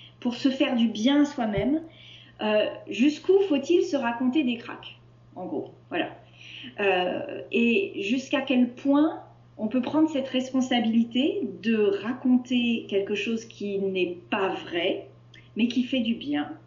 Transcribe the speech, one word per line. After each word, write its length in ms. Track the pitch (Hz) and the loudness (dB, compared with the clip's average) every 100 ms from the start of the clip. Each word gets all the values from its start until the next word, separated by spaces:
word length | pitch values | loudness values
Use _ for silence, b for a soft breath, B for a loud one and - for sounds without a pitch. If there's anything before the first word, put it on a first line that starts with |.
| b b | b b
pour 160 | 240 - | -6 0
se 140 | 269 | 0
faire 260 | 254 269 240 | 2 2 2
du 140 | 226 | 2
bien 340 | 202 240 285 | 2 2 4
à 20 | 285 | 2
soi-même ? 560 | - 220 196 233 320 - B B B B - | 0 -2 0 0 0 -4 B B B B -6
Euh, 240 | 214 214 - - - | 0 2 2 -4 -6
jusqu'où 440 | 196 285 - - 392 392 | 2 2 2 4 4 4
faut-il 340 | 277 - 359 | 2 4 2
se 140 | - 269 | 4 0
raconter 460 | 233 - 254 311 247 | -2 -2 0 2 0
des 100 | 226 | -2
cracks, 420 | - - - - - - - - | -8 -14 -14 -20 -20 -20 -20 -12
en 100 | - | -8
gros, 280 | - - - - | -6 -8 -12 -8
voilà. 180 | 175 - - - B B B 247 - | -4 -4 -8 -20 B B B -12 -2
Euh, 640 | 202 180 180 - - - - | 0 2 0 -4 -8 -10 -4
et 500 | 226 233 214 - - | 2 2 2 0 -4
jusqu'à 380 | 196 262 - 269 | -2 -2 -2 -2
quel 300 | 269 247 247 | 0 2 2
point 500 | - 277 285 320 - - - - - | 0 2 4 2 -2 -14 -20 -20 -8
on 100 | 214 | -4
peut 140 | 254 | -2
prendre 280 | - 311 311 | 0 2 2
cette 200 | 269 - | 0 -2
responsabilité 1120 | 254 254 262 - 240 220 226 - 247 320 415 214 175 | -2 0 0 2 2 2 2 2 2 0 0 -4 -4
de 360 | 214 220 202 196 | 0 2 2 2
raconter 840 | 214 262 254 247 - 247 240 226 - | -2 -2 4 2 2 0 0 -2 -2
quelque 240 | 196 196 202 | -2 0 -2
chose 280 | 233 220 - | -2 -4 -6
qui 340 | - 202 196 | -8 -6 -2
n'est 380 | 196 185 175 - - | -2 0 -2 -4 -4
pas 200 | 214 190 160 - | -2 -2 -4 -6
vrai, 420 | 175 349 - - - - - b 208 | -2 -2 -2 -8 -20 -20 -20 b -2
mais 100 | 233 | 0
qui 160 | 262 | 0
fait 160 | - 262 | 0 0
du 160 | 226 226 | 0 -2
bien ? 340 | 277 294 - - | -2 -4 -4 -10